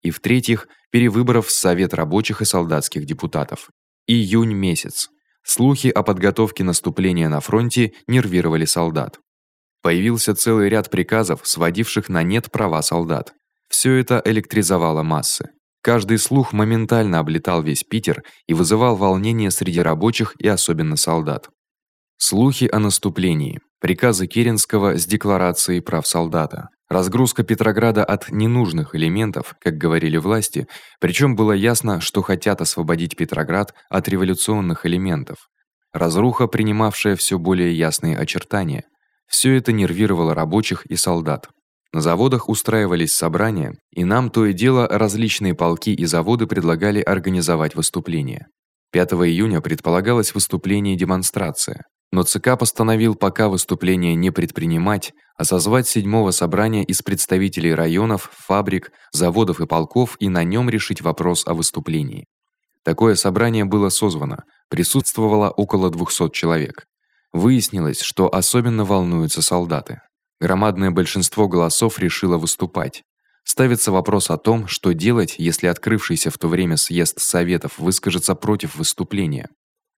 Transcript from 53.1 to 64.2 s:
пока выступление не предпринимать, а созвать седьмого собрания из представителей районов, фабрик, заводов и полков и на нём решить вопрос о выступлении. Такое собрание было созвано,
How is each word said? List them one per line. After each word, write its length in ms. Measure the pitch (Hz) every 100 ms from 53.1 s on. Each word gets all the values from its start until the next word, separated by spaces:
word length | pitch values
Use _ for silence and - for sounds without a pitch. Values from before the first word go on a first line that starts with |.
пока 340 | 101 98 - 107
выступление 680 | 95 - 87 87 92 87 85
не 160 | 92
предпринимать, 840 | 82 85 - 82 82 90 104 - - _ -
а 80 | 90
созвать 420 | - 104 123 123
седьмого 440 | 113 98 110 101
собрания 520 | 90 87 92 110 110
из 180 | 95 92
представителей 720 | - 95 - 95 95 87 82
районов, 560 | 80 82 85 113 101 -
фабрик, 580 | - - 98 98 95 - - _
заводов 480 | - 87 90 104 85
и 40 | 82
полков 520 | 82 80 - 123 -
и 80 | 101
на 160 | 90
нём 260 | 85 104 80
решить 320 | 87 - 90
вопрос 460 | 85 78 85 87 -
о 60 |
выступлении. 720 | 82 82 - 78 80 71 55 - _ _ _ _ _
Такое 320 | - - 113 95
собрание 480 | 101 92 117 113
было 260 | 101 104 101
созвано, 540 | - 107 80